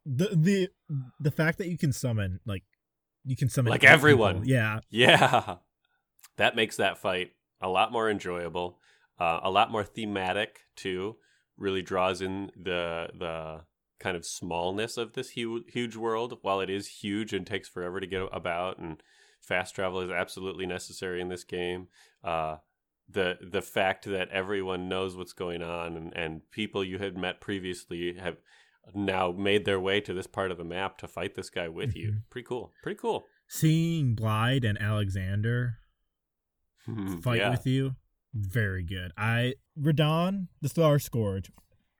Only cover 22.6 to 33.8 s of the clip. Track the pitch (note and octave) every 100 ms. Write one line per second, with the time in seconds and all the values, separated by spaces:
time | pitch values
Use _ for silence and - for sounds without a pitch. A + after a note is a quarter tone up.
22.6 | _ _ _ _ _ G2+ F2+ F2+ F#2 F#2+
23.6 | - - F#2+ G2 A2 G2 F#2 G2 F#2 G2+
24.6 | F#2 F#2 F#2 F#2 F#2+ F2+ F2+ - F2+ E2+
25.6 | E2+ E2+ E2+ E2+ E2 E2+ D#2+ D#2+ _ -
26.6 | G#2+ G2+ F#2+ F#2 G2 F#2 F2+ F2+ - G2+
27.6 | F#2 F2 - E2+ F2 F2 F2+ E2 _ -
28.6 | _ _ - F#2 G2 F#2+ F#2 F2+ G2 G#2
29.6 | F#2+ G2 F#2+ G2+ G2+ F#2 F#2+ - F#2+ F2
30.6 | E2+ F2 G2 - - - F#2 - F#2+ -
31.6 | E2+ E2 A2+ - G#2+ G#2+ A2 B2 A#2 B2
32.6 | G2 _ - G#3 A#3 E3+ - _ _ -
33.6 | D#3 D#3+